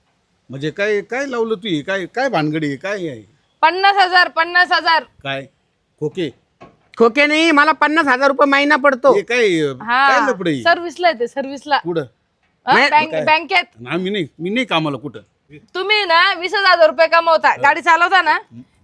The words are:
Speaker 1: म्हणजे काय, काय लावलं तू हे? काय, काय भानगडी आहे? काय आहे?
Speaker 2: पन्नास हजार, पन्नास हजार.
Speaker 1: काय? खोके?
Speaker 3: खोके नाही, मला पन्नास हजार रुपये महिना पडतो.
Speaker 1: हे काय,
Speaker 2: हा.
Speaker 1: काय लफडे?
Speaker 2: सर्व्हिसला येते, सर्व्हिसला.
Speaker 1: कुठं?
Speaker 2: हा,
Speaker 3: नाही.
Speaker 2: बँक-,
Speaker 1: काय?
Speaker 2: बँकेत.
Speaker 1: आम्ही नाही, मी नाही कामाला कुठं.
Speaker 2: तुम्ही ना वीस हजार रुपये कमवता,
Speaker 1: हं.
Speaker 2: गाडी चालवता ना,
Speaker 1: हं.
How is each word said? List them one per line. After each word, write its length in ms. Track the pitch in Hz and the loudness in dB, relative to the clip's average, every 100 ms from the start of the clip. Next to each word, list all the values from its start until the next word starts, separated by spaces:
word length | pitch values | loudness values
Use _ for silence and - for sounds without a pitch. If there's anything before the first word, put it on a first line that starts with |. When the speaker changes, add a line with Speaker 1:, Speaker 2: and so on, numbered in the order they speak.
| _ _ _ _ - | _ _ _ _ -18
Speaker 1:
म्हणजे 220 | 131 151 | -8 -8
काय, 300 | 151 208 208 | -4 -2 -2
काय 240 | - 247 285 | -4 -6 -6
लावलं 300 | 240 226 220 | -4 -4 -4
तू 120 | 214 | -4
हे? 140 | 156 | -4
काय, 240 | 139 196 175 | -4 -6 -6
काय 240 | 233 269 | -4 -2
भानगडी 380 | 175 151 156 147 | 0 -2 -2 -4
आहे? 80 | 135 | -6
काय 320 | 190 202 170 | -6 -8 -8
आहे? 140 | 117 101 _ _ _ | -12 -18 _ _ _
Speaker 2:
पन्नास 340 | 311 359 392 403 | 0 2 2 2
हजार, 320 | 359 359 339 | 2 2 0
पन्नास 440 | 320 339 349 359 | 0 -2 0 2
हजार. 320 | 339 330 320 | 0 0 0
Speaker 1:
काय? 420 | - _ 139 135 131 _ _ _ _ _ | -2 _ -10 -10 -10 _ _ _ _ _
खोके? 300 | 151 185 156 - _ _ - _ _ - | -8 -6 -8 -8 _ _ -20 _ _ 0
Speaker 3:
खोके 280 | 233 226 294 | 2 2 2
नाही, 260 | 302 330 | 2 2
मला 200 | 294 302 | 4 2
पन्नास 360 | 311 294 311 285 | 2 0 0 0
हजार 200 | 254 277 | 2 2
रुपये 180 | 269 285 | 2 2
महिना 300 | 277 285 302 | 2 2 2
पडतो. 380 | 277 254 269 | 2 2 2
Speaker 1:
हे 80 | 208 | 2
काय, 260 | - 247 220 165 147 127 | 0 0 2 2 -2 -4
Speaker 2:
हा. 260 | 214 247 277 | -4 0 2
Speaker 1:
काय 240 | 262 226 | 2 0
लफडे? 280 | 202 175 143 | -2 -2 -2
Speaker 2:
सर्व्हिसला 460 | 196 349 339 302 349 | 0 0 -2 -2 -2
येते, 200 | 240 240 | 0 -4
सर्व्हिसला. 500 | 277 269 277 294 269 | -6 -8 -10 -2 -2
Speaker 1:
कुठं? 240 | 165 165 131 _ _ _ _ _ - | -2 -6 -6 _ _ _ _ _ 0
Speaker 2:
हा, 60 | |
Speaker 3:
नाही. 160 | 214 277 | 2 4
Speaker 2:
बँक-, 220 | 294 311 | 2 0
Speaker 1:
काय? 120 | 311 302 | -2 0
Speaker 2:
बँकेत. 600 | 320 330 370 - _ 123 | 0 2 -2 -2 _ -8
Speaker 1:
आम्ही 240 | 165 185 | -6 -4
नाही, 160 | 208 151 - | -4 -6 -8
मी 100 | 170 | -6
नाही 160 | 226 247 | -4 -2
कामाला 320 | 170 156 135 | -2 -2 -6
कुठं. 220 | 143 110 - _ _ 147 _ 349 | -10 -14 -20 _ _ -20 _ -8
Speaker 2:
तुम्ही 300 | 381 427 392 | -6 -4 -2
ना 280 | 330 381 | 0 0
वीस 200 | 359 349 | -2 -4
हजार 340 | 403 392 349 320 | -2 0 4 4
रुपये 200 | 330 320 | 4 2
कमवता, 420 | 330 330 311 294 | 2 2 2 2
Speaker 1:
हं. 140 | - | 2
Speaker 2:
गाडी 180 | 277 311 | 2 2
चालवता 400 | 330 370 349 381 | 2 2 4 2
ना, 120 | 320 | 2
Speaker 1:
हं. 280 | 339 427 233 254 _ | -2 -4 -18 -20 _